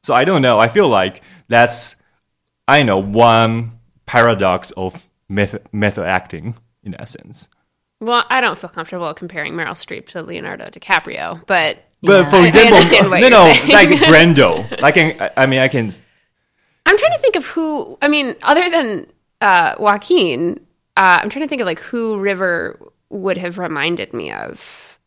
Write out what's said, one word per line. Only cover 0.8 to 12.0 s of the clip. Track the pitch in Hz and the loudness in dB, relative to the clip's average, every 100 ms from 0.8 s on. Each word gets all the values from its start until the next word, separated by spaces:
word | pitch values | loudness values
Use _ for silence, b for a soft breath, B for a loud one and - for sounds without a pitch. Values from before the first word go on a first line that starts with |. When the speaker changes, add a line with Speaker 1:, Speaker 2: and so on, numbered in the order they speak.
| 180 | 2
Speaker 1:
like | 104 92 - b b _ | 2 -2 -6 b b _
that's, | 117 120 - - - _ _ _ _ _ _ - | 2 2 0 -10 -14 _ _ _ _ _ _ 0
I | 143 | 0
know, | 127 95 | 2 -2
one | 98 107 117 113 113 113 117 - _ _ - | -2 2 4 4 2 -2 -8 -16 _ _ -4
paradox | 123 117 104 95 90 - | 0 2 2 0 -2 -6
of | - 95 - _ _ _ | -10 -10 -12 _ _ _
method, | 101 101 104 _ | -4 -4 -6 _
method | 104 104 101 85 | -4 -4 -4 -4
acting | 92 - 85 90 113 _ _ | -4 -6 -14 -14 -16 _ _
in | 107 | -18
that | - - | -18 -18
sense. | - - 123 - _ _ _ _ _ | -20 -20 -20 -20 _ _ _ _ _
Speaker 2:
Well, | 220 240 - | -4 -4 -2
I | 254 | -4
don't | 240 151 | -4 -6
feel | 180 | -14
comfortable | - 160 180 165 | -16 -14 -10 -10
comparing | 156 175 175 147 | -12 -14 -12 -12
Meryl | 165 160 165 | -10 -12 -12
Streep | - - - | -16 -18 -16
to | 180 | -18
Leonardo | 165 170 - - - | -14 -14 -14 -16 -18
DiCaprio, | - - 180 - - - 165 _ | -20 -4 -4 -4 -12 -12 -14 _
but | 185 156 - _ _ | -4 -4 -8 _ _